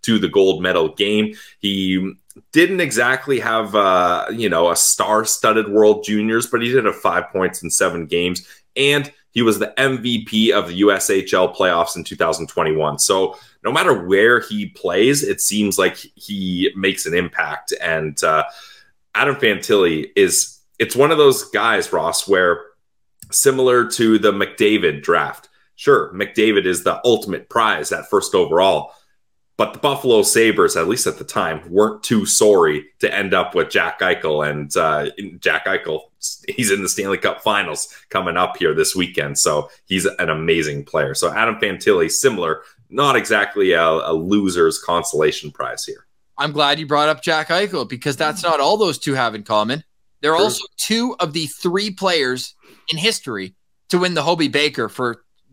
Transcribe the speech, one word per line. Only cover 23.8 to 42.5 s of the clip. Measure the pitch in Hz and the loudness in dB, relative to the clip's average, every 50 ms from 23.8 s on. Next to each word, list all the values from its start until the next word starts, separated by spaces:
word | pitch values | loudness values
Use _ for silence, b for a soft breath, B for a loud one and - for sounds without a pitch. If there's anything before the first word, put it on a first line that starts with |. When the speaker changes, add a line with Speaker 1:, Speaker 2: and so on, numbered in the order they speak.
| 120 113 | 2 0
Speaker 1:
to | - - 120 113 110 104 | 0 0 2 4 4 4
the | 98 107 | 4 2
McDavid | 98 101 98 - - - 110 101 107 104 87 82 73 71 71 | 2 2 -2 -4 -2 0 2 2 2 2 2 0 -2 -2 -2
draft, | - 85 82 73 69 - - - - _ _ _ _ _ | 0 0 2 0 -2 -6 -12 -18 -20 _ _ _ _ _
sure, | - - 143 139 110 78 - 90 | -4 2 4 4 4 2 -2 -6
McDavid | 92 101 - - - 107 110 107 101 92 | -6 -6 -4 0 2 2 4 4 2 2
is | 92 90 85 - | 0 0 0 0
the | 90 82 - - | -2 -2 0 2
ultimate | 123 113 104 - 101 92 - - - | 2 2 2 0 -4 -8 -8 -8 -4
prize | - 117 113 107 101 82 73 - | -2 0 2 2 0 -2 -4 -6
at | - 69 - - | -6 -8 -4 0
first | - 98 - - - | 0 0 0 2 0
overall, | 95 87 73 80 87 92 95 87 76 - B B B B B B B _ _ _ _ _ _ _ - | 0 2 2 2 4 4 4 2 0 -2 B B B B B B B _ _ _ _ _ _ _ -4
but | 113 107 - | -4 -4 -4
the | - | -4
Buffalo | - 147 139 135 - 131 117 107 | -2 -2 -2 0 2 4 4 4
Sabres, | 98 - - 117 113 113 104 107 90 80 - 87 | 4 4 4 4 4 4 4 4 2 2 2 0
at | 82 87 | 0 0
least | 113 120 - - | -2 -2 -2 -4
at | 78 - | -6 -6
the | - | -10
time, | - - 113 92 82 80 76 80 85 | -6 -4 -4 -2 -2 -4 -8 -8 -2
weren't | 85 98 107 110 107 - - | 2 2 2 2 0 -4 -4
too | - 123 107 95 | 0 0 0 0
sorry | - - - 113 104 104 92 85 78 76 73 - - _ - | 0 0 4 4 6 6 6 6 4 2 -2 -6 -10 _ -4
to | - - - | -4 -2 -2
end | 98 101 95 95 | -2 -2 0 0
up | 92 87 - - | 0 0 0 0
with | 90 82 - | -2 -2 0
Jack | - 98 85 82 - - | 0 0 0 0 -2 -2
Eichel. | 95 92 87 85 - 80 76 76 76 73 | 0 0 0 0 -2 -2 -2 0 -2 -2
And, | 73 76 73 71 - 92 | -4 -6 -6 -4 -2 0
uh, | 82 78 78 73 73 - - - 101 95 82 87 | 0 0 0 -2 -4 -6 -8 -10 -14 -14 -10 -4
Jack | - 90 80 80 - | -2 0 0 0 -2
Eichel, | - 95 90 - 87 78 - - _ _ _ - - - - - - | -2 -4 -4 -4 -4 -8 -8 -8 _ _ _ -10 -10 -10 -10 -12 -10
he's | - - 120 104 | -6 -4 -2 -2
in | 98 101 95 | -2 -2 -2
the | 90 | -4
Stanley | - - 98 98 98 90 | -4 -4 -4 -4 -4 -2
Cup | - 101 - - | -2 -4 -4 -2
Finals | - 113 104 101 98 85 76 - - B B B B B | -2 0 0 0 -2 -4 -6 -8 -10 B B B B B
coming | - 95 92 90 85 90 | -4 -4 -4 -2 -2 -2
up | 90 87 - - | -2 -2 -2 -2
here | 90 80 76 | 0 0 2
this | 80 78 - - | 2 0 -2 0
weekend. | 92 90 87 - - 73 73 71 - | -4 -4 -4 -4 -6 -6 -4 -2 -2
So | - - 76 76 73 B B B B | 0 0 0 -2 -4 B B B B
he's | - 95 95 85 | -4 -4 -2 -2
an | - - - 90 82 | -2 -2 -2 -2 -2
amazing | 78 78 80 85 82 85 78 76 71 71 71 | -2 -2 0 0 0 0 0 -2 -4 -8 -8
player. | - - 80 71 67 69 | -4 -2 -2 -2 -2 -2
So | - - 85 76 | -2 -2 -2 0
Adam | 101 113 113 110 | 0 -2 -2 -2
Fantilli, | 107 - 101 95 90 - 113 101 90 82 82 | -2 -4 -4 -4 -2 2 2 2 4 2 0
similar, | - - - 135 120 95 87 80 | 0 0 0 0 0 0 -2 -4